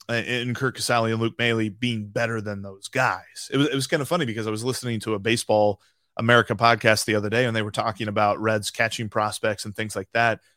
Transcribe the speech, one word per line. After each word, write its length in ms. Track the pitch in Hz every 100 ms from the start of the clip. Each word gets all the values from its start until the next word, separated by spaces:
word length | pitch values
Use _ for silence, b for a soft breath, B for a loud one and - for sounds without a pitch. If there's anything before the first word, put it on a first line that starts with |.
| -
in 440 | 117 92 123 123
Curt 240 | 120 135 -
Casali 340 | - 120 113
and 100 | 113
Luke 140 | 117 -
Maile 300 | 117 113 107
being 380 | 101 123 113 104
better 340 | 110 117 113
than 200 | 104 98
those 260 | 98 98 -
guys. 600 | 131 127 90 - - -
It 80 | 139
was, 100 | 147
it 60 | 135
was 120 | 131
kinda 180 | 165 131
funny 200 | 175 127
because 200 | 110 107
I 60 |
was 120 | 107
listening 360 | 123 120 123 113
to 120 | 110
a 60 | 107
Baseball 600 | 104 117 - 107 104 98 _ _ _ -
America 360 | 113 120 110
podcast 520 | 107 117 117 117 107 -
the 100 | 107
other 140 | 104
day, 160 | 117 127
and 100 | 113
they 60 |
were 100 | 107
talking 380 | 117 110 104 107
about 300 | 104 104 90
Reds 320 | 110 107 104
catching 360 | - 113 - 110
prospects 540 | 113 107 - 110 104 113
and 100 | 104
things 200 | 110 98
like 140 | 98
that. 280 | 117 117 110 _